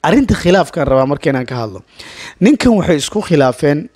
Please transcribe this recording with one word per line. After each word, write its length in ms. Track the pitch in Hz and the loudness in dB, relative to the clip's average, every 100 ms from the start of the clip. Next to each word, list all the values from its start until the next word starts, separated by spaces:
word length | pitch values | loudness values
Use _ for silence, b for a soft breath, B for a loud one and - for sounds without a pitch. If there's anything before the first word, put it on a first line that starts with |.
arrinta 320 | 147 226 254 | 0 2 2
khilaafkaan 520 | 208 175 190 165 - 139 | 0 2 2 0 -2 0
rabaa 200 | 131 131 | 2 0
marka 240 | 143 151 | -2 -2
inaan 160 | 135 123 | -2 -4
ka 100 | 127 | -8
hadlo. 260 | 110 95 - B B B B B | -8 -10 -20 B B B B B
Ninkan 320 | 196 294 254 214 | 2 4 2 2
waxay 180 | 165 156 | 2 0
isku 240 | - 208 | -2 -6
khilaafeen 680 | 208 156 131 123 151 147 - | -2 2 2 2 0 -2 -6